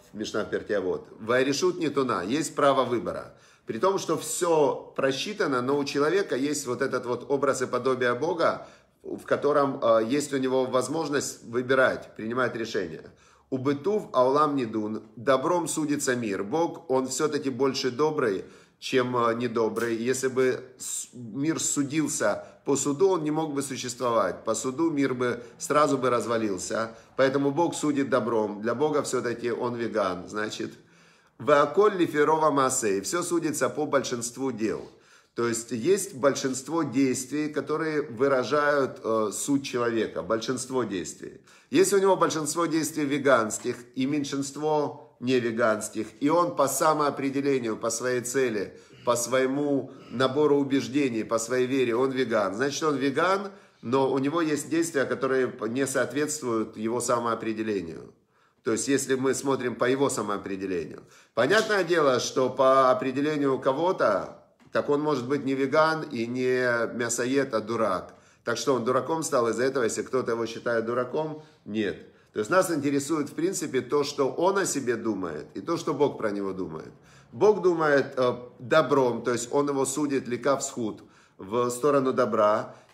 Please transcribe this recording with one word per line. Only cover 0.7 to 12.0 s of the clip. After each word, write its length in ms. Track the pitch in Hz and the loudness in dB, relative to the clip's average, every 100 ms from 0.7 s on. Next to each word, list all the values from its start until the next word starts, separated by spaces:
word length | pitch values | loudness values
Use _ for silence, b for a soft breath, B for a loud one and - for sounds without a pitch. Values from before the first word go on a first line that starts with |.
| 101 90 78 - - | -2 -2 -4 -8 -10
«вайрешут 600 | 110 127 135 139 185 175 | 0 2 2 2 0 0
нетуна», 440 | 151 139 123 95 | -2 0 0 -2
есть 320 | 92 151 - - | -2 -2 -2 2
право 300 | 139 135 120 | 4 4 2
выбора. 480 | 117 90 80 - - b b - | 0 -2 -6 -10 -18 b b -10
При 120 | 110 | 0
том, 220 | 190 190 | 0 0
что 180 | - 156 | 0 -4
все 760 | - - 175 160 135 - - - | -4 -2 2 4 4 0 -8 -2
просчитано, 680 | 135 135 202 208 165 127 | 0 0 -4 -2 0 0
но 160 | 123 143 | 0 0
у 60 | |
человека 540 | 139 143 151 190 190 127 | 0 0 2 2 0 -2
есть 280 | 143 143 123 | -2 -2 -4
вот 160 | 120 | -2
этот 240 | 131 123 117 | -2 -2 -4
вот 240 | 120 - | -4 -2
образ 320 | 139 139 127 | 0 2 0
и 40 | 120 | 0
подобие 500 | 123 127 120 123 120 | 0 0 2 2 0
Бога, 500 | 160 165 131 92 B B B _ | -2 2 0 0 B B B _
в 220 | - 101 - | -12 -8 -2
котором, 560 | 120 143 147 135 131 | 0 2 4 2 2
э, 220 | 117 113 113 | 4 4 4
есть 260 | 143 135 | 0 0
у 60 | 139 | -2
него 280 | 131 131 127 | 0 2 2
возможность 800 | 127 123 160 147 139 - - | 0 0 -2 -2 -2 -4 -8
выбирать, 720 | - 120 123 135 120 95 | -6 -2 2 4 4 2